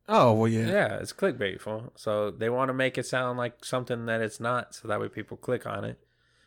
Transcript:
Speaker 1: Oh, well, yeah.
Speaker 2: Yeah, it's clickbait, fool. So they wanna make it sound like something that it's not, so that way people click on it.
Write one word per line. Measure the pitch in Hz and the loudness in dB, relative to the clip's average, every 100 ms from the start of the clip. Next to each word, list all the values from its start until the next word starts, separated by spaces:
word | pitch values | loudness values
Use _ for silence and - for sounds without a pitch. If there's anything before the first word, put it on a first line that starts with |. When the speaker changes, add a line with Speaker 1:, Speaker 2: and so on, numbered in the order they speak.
| - | 2
Speaker 1:
Oh, | 214 131 | 6 8
well, | 110 113 | 8 4
yeah. | 113 113 | 4 2
Speaker 2:
Yeah, | 202 143 104 | 2 0 -2
it's | - | -8
clickbait, | - 196 120 101 90 | -2 0 0 -2 -4
fool. | - 107 117 - | -8 -8 -10 -8
So | - 104 104 | -2 0 0
they | 101 113 | -2 -2
wanna | 123 131 | 0 0
make | 131 131 131 | 2 0 0
it | 123 | -2
sound | 131 127 123 | -2 -2 -2
like | 120 - | -4 -6
something | - 127 120 120 117 | -6 -4 -2 -4 -2
that | 113 | 0
it's | 110 - | -2 -2
not, | 117 123 - - | -2 -2 -4 -8
so | 110 | -4
that | 104 | -2
way | 107 | -4
people | 110 107 110 | -6 -10 -8
click | - 123 113 | -4 -2 -2
on | 104 107 | -6 -6
it. | 123 _ _ _ _ | -8 _ _ _ _